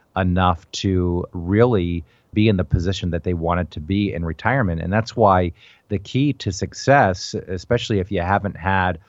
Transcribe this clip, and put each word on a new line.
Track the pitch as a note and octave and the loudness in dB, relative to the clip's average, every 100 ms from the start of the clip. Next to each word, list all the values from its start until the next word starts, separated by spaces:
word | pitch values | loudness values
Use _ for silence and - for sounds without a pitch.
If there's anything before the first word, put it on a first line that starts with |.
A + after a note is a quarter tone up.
| _ F#2+ | _ -2
enough | F#2 F2+ F#2 E2+ - | 0 2 2 0 -6
to | - G2+ F#2 F2+ F2 - | -6 -2 0 0 -2 -4
really | F2+ E2+ G2+ B2 G#2 F2 E2+ - _ _ | -8 0 4 4 2 0 -4 -8 _ _
be | G#2+ A2 | 2 2
in | F#2+ | 2
the | |
position | D#2 - E2+ F#2+ F2+ | 2 0 0 -2 -2
that | E2+ | -4
they | F#2 | -2
wanted | F2 E2+ F2 D#2+ | -2 0 0 -2
to | - | -6
be | D2+ G2 G2+ | -4 -2 -2
in | E2 | -2
retirement. | E2 D#2 A2 C3+ G2 E2 | -6 -4 -2 0 0 -2
And | E2+ | -2
that's | G#2 - - | -2 -2 4
why | G#2 F#2 F2+ - - _ - | 6 6 2 -4 -18 _ -8
the | G2+ | -8
key | G2+ B2+ C#3+ | -4 -2 -2
to | C3 G#2+ | -2 -6
success, | F2+ F#2+ - - C#3 G2+ F2+ - | -6 -6 -4 2 4 4 0 -6
especially | - - F#2 - A#2+ - G#2 | -10 -8 -8 -2 -2 0 -2
if | F2+ | -2
you | F#2+ | -2
haven't | F2 G2+ G2 - | 0 0 -2 -6
had | F#2 F#2+ F#2 D#2+ | -2 0 0 -2